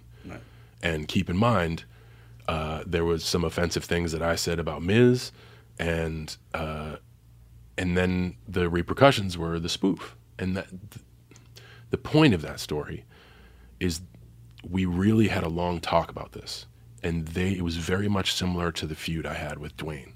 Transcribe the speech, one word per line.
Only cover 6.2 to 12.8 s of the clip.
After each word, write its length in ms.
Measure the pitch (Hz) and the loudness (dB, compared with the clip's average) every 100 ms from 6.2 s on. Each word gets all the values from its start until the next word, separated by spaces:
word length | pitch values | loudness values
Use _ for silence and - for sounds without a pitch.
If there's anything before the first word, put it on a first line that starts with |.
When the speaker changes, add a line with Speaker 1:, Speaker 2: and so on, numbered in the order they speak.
| 78 - - | -10 -14 -10
Speaker 2:
uh, 440 | - 80 78 76 - - - - - - - - - | -8 -6 -6 -10 -12 -16 -20 -20 -20 -20 -20 -16 -6
and 180 | 90 87 | 0 2
then 380 | 90 92 90 - - | 2 2 -2 -6 -6
the 220 | 92 87 | 0 0
repercussions 680 | 87 82 92 135 127 98 87 | 0 0 6 6 6 0 -4
were 220 | 82 85 | -4 -2
the 100 | 85 | -4
spoof. 460 | - 98 90 - - - - | 0 0 0 -6 -18 -18 -6
And 160 | 92 92 | -4 -4
that, 100 | - | -6
th-, 340 | 92 - - - - - - - - - - - | -12 -16 -20 -20 -20 -20 -20 -20 -20 -20 -20 -6
the 60 | - | -6
point 360 | - 151 156 | 0 6 6
of 80 | 92 | 6
that 180 | 73 - | 0 -8
story 460 | - 76 | -6 -6